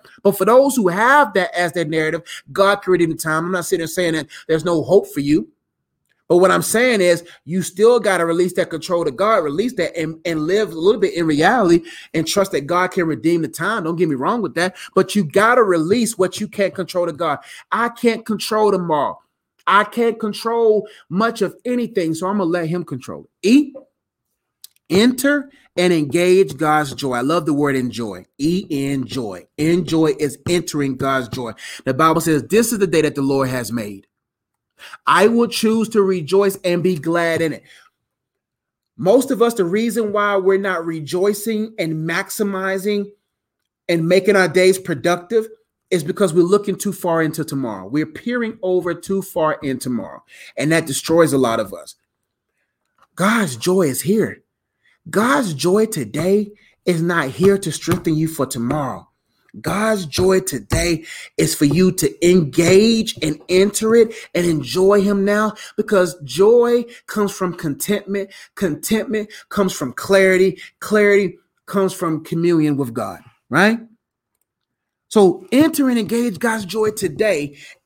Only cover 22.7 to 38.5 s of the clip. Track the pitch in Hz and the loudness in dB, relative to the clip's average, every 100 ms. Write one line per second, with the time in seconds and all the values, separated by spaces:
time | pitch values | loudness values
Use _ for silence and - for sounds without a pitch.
22.7 | 180 - 131 - 76 - _ 196 262 294 | -4 -6 -10 -12 -16 -18 _ 4 4 4
23.7 | - - _ _ _ _ _ _ _ - | -4 -20 _ _ _ _ _ _ _ -20
24.7 | _ - 180 233 262 277 294 269 _ _ | _ -2 4 4 2 0 0 -4 _ _
25.7 | - 180 170 147 165 180 185 180 139 156 | 0 2 2 0 0 4 4 4 0 0
26.7 | 151 143 123 139 123 131 170 160 143 147 | 2 0 -4 -4 -2 0 0 0 0 0
27.7 | 135 123 107 113 92 - - 147 180 190 | 0 -2 -4 -8 -10 -16 -6 -2 -2 -2
28.7 | 143 139 139 113 131 110 90 - - 151 | -4 -2 -4 -4 -6 -8 -10 -14 -4 0
29.7 | 175 165 160 156 143 151 131 - 175 170 | 0 0 0 0 0 -4 -4 -2 -2 -2
30.7 | 151 139 131 135 135 117 131 117 107 - | -4 -4 -2 -2 -2 -2 -8 -10 -12 -16
31.7 | - - 131 160 165 165 151 113 214 233 | -8 -4 2 2 2 2 0 2 2 2
32.7 | 220 190 160 151 143 135 135 131 127 110 | 0 0 2 0 0 -2 0 -2 -4 -6
33.7 | 117 104 98 - _ _ _ _ _ _ | -6 -8 -12 -20 _ _ _ _ _ _
34.7 | _ - - - 165 214 233 233 - 220 | _ -20 -8 0 4 4 4 0 0 0
35.7 | 220 220 220 190 185 143 190 202 196 180 | 0 0 0 0 0 0 0 2 0 -2
36.7 | 175 175 175 156 170 170 160 165 127 - | 0 0 -2 -2 0 0 0 -2 -4 -14
37.7 | - _ _ _ _ _ _ _ | -20 _ _ _ _ _ _ _